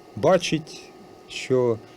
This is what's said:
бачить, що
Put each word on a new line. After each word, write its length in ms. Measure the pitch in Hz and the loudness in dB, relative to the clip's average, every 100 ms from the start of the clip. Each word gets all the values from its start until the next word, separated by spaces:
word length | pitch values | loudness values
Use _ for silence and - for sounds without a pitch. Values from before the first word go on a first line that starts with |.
| - - | -18 -2
бачить, 640 | 147 185 - 156 160 - - - - - - | 2 2 2 -4 -6 -18 -20 -20 -20 -20 -16
що 500 | - - 127 120 113 - | -10 -2 2 2 -2 -6